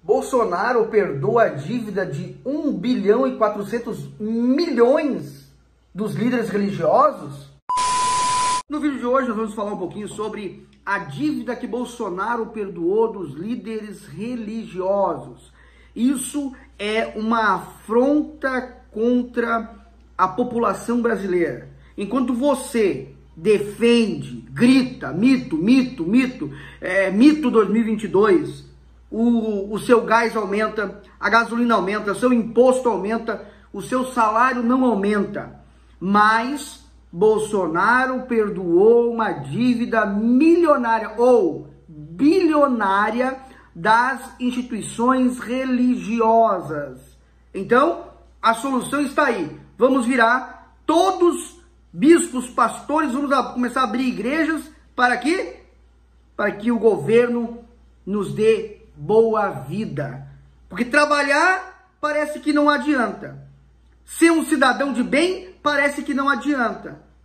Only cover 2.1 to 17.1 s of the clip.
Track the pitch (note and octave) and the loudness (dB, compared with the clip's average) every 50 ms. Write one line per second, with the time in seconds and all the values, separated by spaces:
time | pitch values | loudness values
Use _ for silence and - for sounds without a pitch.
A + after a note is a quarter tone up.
2.1 | C#3+ - - - - - - B3 C#4+ D#4 D#4+ C#4 G3+ E3+ F3 B3 B3 G#3 F#3+ G3 | -6 -8 -10 -10 -14 -10 -8 -6 -6 -2 -2 -4 -4 -2 -2 -2 -2 0 2 2
3.1 | G#3+ B3 C4+ C4 B3+ - A3 G#3 G#3 G#3 G3+ - A#3 A#3 - A3+ F#3+ C#3+ C#3 - | 2 2 2 -2 0 0 0 0 0 -4 -8 -6 -6 -6 -6 -8 -10 -10 -12 -14
4.1 | - - G#3 G#3+ A3+ A#3 A#3+ B3 C4 D4+ F4 - C4 A#3+ A#3 B3 C#4+ D#4+ D#4 C#4 | -12 -10 -6 -4 -2 0 0 2 2 0 0 0 4 4 6 6 6 2 2 -2
5.1 | A3 F3+ C#3+ - - - - _ _ _ _ _ _ _ _ _ _ E3+ G#3+ G3 | -4 -4 -8 -12 -16 -20 -20 _ _ _ _ _ _ _ _ _ _ -6 -6 -4
6.1 | C#3 D#3+ G#3+ B3+ B3+ A#3+ G#3+ - G3 G3+ G3+ F#3 D3 C#3 D#3+ D#3 F3+ A#3 C#4+ D4+ | -4 -2 -2 0 0 0 -2 -2 -2 -2 -2 -2 -2 0 2 4 4 6 4 4
7.1 | - - D3+ C#3 - - - - - _ _ - - B4 B4 - B4+ B4+ B4 B4 | 2 -2 -14 -14 -16 -16 -20 -20 -20 _ _ -4 -2 -2 0 0 0 0 0 0
8.1 | B4 B4+ B4 B4+ C5 C5 - B3+ B3+ C4 - _ C#4+ D4+ B3+ D4+ C#4 A#3+ A#3+ A#3+ | 0 0 0 0 0 0 0 0 -2 -4 -4 _ -8 -2 -2 -2 -4 -2 -2 0
9.1 | B3 C4+ B3+ A#3 G#3+ G#3+ A3 G#3+ - A3+ G3+ G3+ G#3 F3+ F#3 E3 - G3+ G#3 F#3 | 0 0 0 -2 -4 -4 -6 -6 -6 -8 -6 -6 -6 -8 -8 -10 -10 -12 -12 -12
10.1 | - - G#3+ G#3+ - G#3+ G#3 F3 - - - _ _ _ _ F#3 G3+ G3 F3 C#3 | -10 -8 -8 -8 -8 -10 -12 -12 -14 -16 -20 _ _ _ _ -6 -6 -6 -6 -10
11.1 | C#3 - D4 - - - A#3 A3 A#3+ A#3+ B3+ G#3 G3+ B3 B3 A#3 - - A3+ F#3+ | -8 -4 -4 -4 -4 -4 -6 -8 -8 -8 -8 -8 -6 -6 -8 -8 -8 -8 -8 -6
12.1 | F3 F3+ G3 A3+ A#3+ A#3 A3 A3 A3 A3 G3+ F#3+ F3 F3 E3 F3 G3 A3 A3+ A3 | -6 -6 -4 -4 -4 -4 -6 -8 -6 -8 -8 -8 -8 -4 -2 0 2 2 2 0
13.1 | F#3+ G3+ F3 C#3 C3 D3 F3+ A3 B3 B3+ F#3 A3 A3 A3 G#3+ G#3 F#3+ E3 - C#3 | -2 -8 -10 -12 -10 -12 -8 -8 -8 -8 -8 -10 -10 -10 -12 -12 -18 -18 -20 -18
14.1 | C#3 E3+ G#3 A#3+ B3+ A#3 A3 G3+ A3 A3+ G3+ D#3+ D#3+ F#3 F3+ F#3+ G3+ G3+ G3 F3+ | -14 -12 -10 -8 -8 -8 -10 -10 -10 -10 -12 -10 -10 -6 -2 -2 0 0 0 -2
15.1 | E3 C3+ - - - - - - _ _ - - _ _ - - _ - A#3 C4 | -2 -6 -10 -16 -20 -20 -20 -20 _ _ -20 -20 _ _ -20 -16 _ 0 0 0
16.1 | C#4+ B3 - - - D4 C#4+ C4+ B3 - - - _ - G3+ G#3 G#3+ A3+ A3+ - | 0 0 -6 -8 -6 -6 -6 -6 -10 -12 -20 -20 _ -8 -6 -2 -2 -2 -2 -2